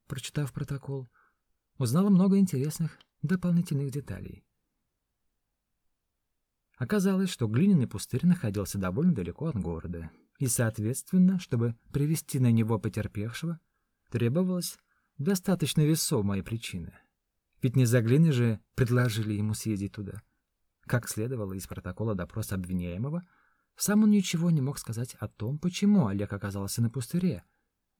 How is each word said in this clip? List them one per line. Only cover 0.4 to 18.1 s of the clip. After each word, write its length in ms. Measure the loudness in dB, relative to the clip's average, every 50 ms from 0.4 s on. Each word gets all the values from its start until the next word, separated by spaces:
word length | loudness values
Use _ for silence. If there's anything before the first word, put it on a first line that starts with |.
| -6 -6
протокол, 580 | -6 -8 -8 -8 -8 -10 -8 -10 -10 -10 -10 -14 _ _ _ _ _ _ _ _ _ _ _ _ _ -2
узнала 320 | 0 2 2 2 4 6
много 280 | 6 6 6 6 6 4
интересных 600 | 4 2 2 -2 -4 -4 -4 -4 -6 -6 -8 _ _ _ _ -6
дополнительных 680 | -2 -2 0 0 2 2 2 2 2 2 -2 -2 -2 -4
деталей. 540 | -6 -8 -8 -8 -10 -10 -10 -12 -14 -16 _ _ _ _ _ _ _ _ _ _ _ _ _ _ _ _ _ _ _ _ _ _ _ _ _ _ _ _ _ _ _ _ _ _ _ _ _ _ _ _ _ _ _ _ _ _ _
Оказалось, 540 | -8 -4 -2 0 2 2 2 2 2 0 -2
что 180 | -2 -2 -2 0
глиняный 400 | 2 4 4 6 6 4 4 2
пустырь 360 | -4 -10 -8 -4 -4 2 4
находился 540 | 4 4 4 2 -2 -2 -2 -4 -2 -4 -2
довольно 360 | -2 -2 0 2 2 2 2
далеко 320 | 2 -2 -6 -6 -6 -6
от 100 | -4 -2
города, 540 | -2 -4 -4 -6 -6 -8 -8 -8 -8 -10 -12 -14 _ _ _ _ -4
и, 80 | -4
соответственно, 920 | -2 0 0 0 0 0 -2 -4 -4 -4 -6 -6 0 4 4 6 6 4 0
чтобы 340 | -2 -2 -2 0 0 0 -2 _ _ _
привести 460 | -2 -2 0 0 0 -2 -4 -4 0 2
на 140 | 4 4
него 260 | 6 4 4 2 0 -2
потерпевшего, 800 | -2 -4 -4 -4 -6 -6 -6 -6 -8 -6 -8 -6 -6 -6 -8 -8 _ _ _ _ _ _ _ _ _ _
требовалось 680 | -2 0 0 2 2 0 0 0 -2 -4 -4 -8 -10 _ _ _ _ _ _ _ _
достаточно 640 | -4 0 0 0 0 2 0 0 2 2 0 2 2
весомая 600 | 4 4 4 2 0 0 0 0 0 0 -2 -2
причина. 500 | -4 -6 -8 -8 -8 -8 -10 -10 -10 -12 -14 -20 _ _ _ _ _ _ _ _ _ _ _ -4
Ведь 120 | -2 0 2
не 120 | 4 4
за 160 | 4 4 2
глиной 300 | 4 4